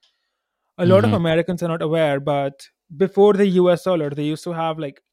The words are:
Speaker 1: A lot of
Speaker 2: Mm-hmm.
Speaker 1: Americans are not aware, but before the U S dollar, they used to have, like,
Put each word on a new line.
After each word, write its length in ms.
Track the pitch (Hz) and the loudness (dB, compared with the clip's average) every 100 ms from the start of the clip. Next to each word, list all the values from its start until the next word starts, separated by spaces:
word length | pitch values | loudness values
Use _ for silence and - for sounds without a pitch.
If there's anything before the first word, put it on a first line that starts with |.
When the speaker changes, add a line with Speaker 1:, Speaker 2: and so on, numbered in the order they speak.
| _ _ _ _ _ _ _ - | _ _ _ _ _ _ _ -2
Speaker 1:
A 80 | - | 2
lot 180 | 113 | 4
of 60 | 107 | 4
Speaker 2:
Mm-hmm. 40 | |
Speaker 1:
Americans 480 | 180 165 160 170 175 | 0 0 0 -2 -4
are 60 | 170 | -6
not 140 | 165 | -4
aware, 360 | 160 165 151 139 | -4 0 0 -2
but 480 | 143 143 139 - - _ _ 151 | -2 -2 -4 -8 -20 _ _ -4
before 380 | 185 196 208 | -2 4 4
the 120 | 196 202 | 4 2
U 240 | 180 180 | 2 2
S 140 | 170 | 2
dollar, 260 | 190 175 147 | 0 -2 -4
they 140 | 143 | -6
used 180 | 151 156 | -6 -6
to 80 | 180 | -8
have, 260 | 165 165 160 | -6 -6 -6
like, 240 | 147 - _ | -10 -12 _